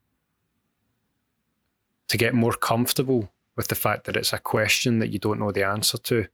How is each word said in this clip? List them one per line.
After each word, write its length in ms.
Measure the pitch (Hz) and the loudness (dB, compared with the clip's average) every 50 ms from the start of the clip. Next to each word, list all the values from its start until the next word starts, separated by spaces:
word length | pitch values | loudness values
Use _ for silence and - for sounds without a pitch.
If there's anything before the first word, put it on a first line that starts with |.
| _ _ _ _ _ _ _ _ _ _ _ _ _ _ _ _ _ _ _ _ _ _ _ _ _ _ _ _ _ _ _ _ _ _ _ _ _ _ _ _ _ - | _ _ _ _ _ _ _ _ _ _ _ _ _ _ _ _ _ _ _ _ _ _ _ _ _ _ _ _ _ _ _ _ _ _ _ _ _ _ _ _ _ -4
to 100 | - 104 | 0 2
get 160 | 117 117 123 | 2 2 4
more 200 | 120 113 120 117 | 4 2 2 2
comfortable 760 | - - - 113 113 123 - - - 135 131 131 120 104 - - _ _ _ _ | 0 0 0 2 2 2 0 0 0 0 2 0 0 0 -4 -10 _ _ _ _
with 140 | - 104 - | -8 -4 -4
the 60 | 110 | -4
fact 280 | - - 110 104 - - | 0 0 0 0 0 -4
that 140 | - 101 107 | -4 -4 -2
it's 160 | - - - | -2 -2 -4
a 40 | 104 | -4
question 640 | - - - 110 107 101 - - - 127 117 113 | -4 -2 0 0 2 2 0 0 2 2 2 2
that 100 | 110 113 | 0 -2
you 80 | 104 104 | -4 -2
don't 220 | - 110 107 113 | -2 -2 -2 0
know 120 | 110 104 | -2 -2
the 140 | 95 101 98 | 0 0 0
answer 320 | 98 101 107 104 - - 117 | 0 0 0 0 -2 -2 -2
to 300 | - - 131 113 110 - | -2 0 0 0 0 -2